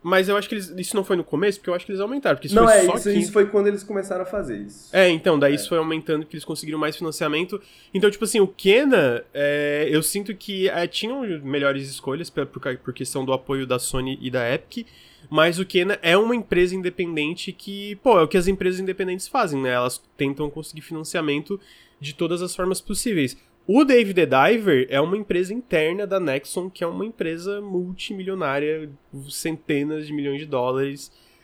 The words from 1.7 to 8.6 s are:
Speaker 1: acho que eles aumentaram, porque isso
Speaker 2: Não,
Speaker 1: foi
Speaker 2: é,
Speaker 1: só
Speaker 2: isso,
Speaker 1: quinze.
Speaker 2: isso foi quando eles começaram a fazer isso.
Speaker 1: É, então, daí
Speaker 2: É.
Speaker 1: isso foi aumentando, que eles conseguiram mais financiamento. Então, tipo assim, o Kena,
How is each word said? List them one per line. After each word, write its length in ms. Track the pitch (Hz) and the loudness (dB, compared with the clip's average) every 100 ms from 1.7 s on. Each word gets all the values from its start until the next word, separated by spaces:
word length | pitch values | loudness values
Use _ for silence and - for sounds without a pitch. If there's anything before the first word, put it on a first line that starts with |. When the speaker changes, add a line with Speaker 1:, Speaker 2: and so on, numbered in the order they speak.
| 180 | -6
Speaker 1:
acho 100 | - | -4
que 60 | |
eles 100 | 190 | -6
aumentaram, 340 | 202 277 233 139 | -4 -2 0 0
porque 120 | 143 | 2
isso 80 | 208 | 6
Speaker 2:
Não, 100 | 226 | 8
Speaker 1:
foi 60 | |
Speaker 2:
é, 120 | 214 180 | 8 6
Speaker 1:
só 100 | 214 | 2
Speaker 2:
isso, 80 | |
Speaker 1:
quinze. 160 | 202 202 | 2 2
Speaker 2:
isso 120 | - | 2
foi 140 | 214 202 | 4 4
quando 220 | 208 202 | 4 2
eles 160 | 202 | 0
começaram 400 | - 202 190 185 | -6 -6 -4 -6
a 20 | 185 | -4
fazer 320 | 208 139 104 | -6 -6 -8
isso. 320 | 101 - - 180 | -10 -16 -2 4
Speaker 1:
É, 120 | 185 | 4
então, 300 | 160 185 156 | 4 2 4
daí 140 | 143 | 4
Speaker 2:
É. 40 | 143 | 2
Speaker 1:
isso 140 | - | 0
foi 80 | 165 | -2
aumentando, 480 | 160 160 156 151 156 | 0 -4 -2 -4 -4
que 100 | 165 | -14
eles 80 | |
conseguiram 360 | - - 156 151 | -10 -10 -6 -4
mais 160 | 151 156 | -4 -4
financiamento. 640 | 170 151 156 151 180 202 _ - _ | -8 -4 -2 -2 -4 -8 _ -20 _
Então, 160 | 190 202 | 2 2
tipo 140 | 202 | 2
assim, 160 | 220 226 | -2 2
o 80 | 190 | 2
Kena, 760 | - | 2